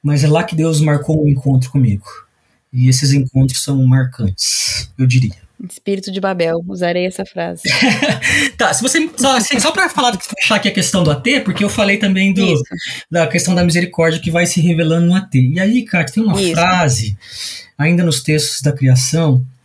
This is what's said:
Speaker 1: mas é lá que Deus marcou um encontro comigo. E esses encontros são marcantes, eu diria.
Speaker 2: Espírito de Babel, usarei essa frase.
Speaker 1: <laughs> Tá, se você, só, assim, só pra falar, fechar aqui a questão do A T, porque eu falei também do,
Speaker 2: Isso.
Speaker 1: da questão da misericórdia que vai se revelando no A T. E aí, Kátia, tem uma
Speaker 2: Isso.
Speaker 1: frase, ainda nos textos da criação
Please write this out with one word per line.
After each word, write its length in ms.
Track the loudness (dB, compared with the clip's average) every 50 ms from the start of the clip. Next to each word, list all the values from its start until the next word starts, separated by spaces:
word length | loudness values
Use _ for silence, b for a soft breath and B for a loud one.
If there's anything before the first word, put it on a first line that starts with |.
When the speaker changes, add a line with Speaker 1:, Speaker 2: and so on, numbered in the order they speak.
Speaker 1:
mas 200 | 0 0 2 2 4
é 40 | 4
lá 160 | 4 2 0
que 100 | -2 -2
Deus 260 | -2 0 0 2 2
marcou 420 | 2 2 2 0 0 -2 -2 0 2
um 40 | 2
encontro 420 | 0 0 0 0 2 2 0 0
comigo. 340 | 0 0 2 2 0 -2 -6 -12 -20 -20 -20 _ _ _ _ _ _ _ _ _
E 160 | -2 2 2 4
esses 240 | 4 4 4 2
encontros 500 | 2 2 0 0 _ 0 0 0 0 -4
são 200 | -4 -2 0 2 4
marcantes, 1040 | 4 4 4 2 -2 -4 -4 -4 -4 -2 -2 -4 -2 -2 -2 -2 -4 -4 -6 -8 -12 -4 0
eu 80 | 0
diria. 260 | 2 4 2 2 0 -4 -10 -20 _ _ _ -16 -16
Speaker 2:
Espírito 440 | -16 -12 _ -4 -4 -4 -6 -8
de 80 | -8 -4
Babel, 420 | -4 -4 -2 -2 -2 -2 -2 -2 -4 -8
usarei 360 | -6 -4 -2 -2 -2 -2 -2
essa 180 | -4 -4 -8 -12
frase. 380 | -10 -8 -8 -8 -8 -8 -8 -6
Speaker 1:
<laughs> 80 | -4 -2 0 0 0 0 0 0 -2 -2 -2 B B B 0 0 -2 B
Tá, 180 | -2 -2 0 0
se 80 | 0
você, 260 | -2 0 0 0 -2 -2 -2
só, 200 | 0 0 2 2
assim, 220 | 2 0 0 0 0
só 100 | 0 0
pra 180 | 0 0 -2 -2
falar, 280 | 0 0 0 0 -2 -2
fechar 360 | -8 -10 -6 -4 -2 0 0
aqui 100 | 0 0 -2
a 40 |
questão 300 | -2 0 -2 0 0 2 2
do 60 | 2
A 20 | 0
T, 260 | 0 0 0 0 0
porque 220 | 0 -2 -2 -2
eu 60 | -2 -2
falei 260 | 0 0 0 0 0
também 360 | 0 0 0 2 2 2 2 2
do, 100 | 2 2
Speaker 2:
Isso. 180 | 2 2 0 -2 -4 B -12 B B B B B B
Speaker 1:
da 140 | 0 0 0
questão 280 | 0 0 -2 0 2 2
da 80 | 2 2
misericórdia 560 | 2 2 0 0 -2 -2 0 0 0 0 -2
que 100 | -4 -2
vai 140 | 0 0 0
se 140 | 0 2 2
revelando 460 | 2 2 2 2 2 0 2 2 2
no 80 | 2 2
A 60 | 0
T. 180 | -2 0 0 2
E 200 | 2 2 2 0
aí, 240 | 0 2 2 0 0
Kátia, 300 | 0 -2 -2 -2 -2 -2
tem 80 | -2 0
uma 160 | 0 0 0
Speaker 2:
Isso. 120 | 0 0
Speaker 1:
frase, 640 | 0 0 0 2 2 2 2 2 2 0 -2 -2 -6 B B B B B B B B B B B B
ainda 260 | -2 0 0 2 2 2
nos 160 | 0 0 -2
textos 380 | -2 0 0 0 0 -2 -4 -2
da 100 | -2 -2
criação 720 | -2 0 4 4 4 4 4 2 0 0 2 2 2 0 0 -2 -12 _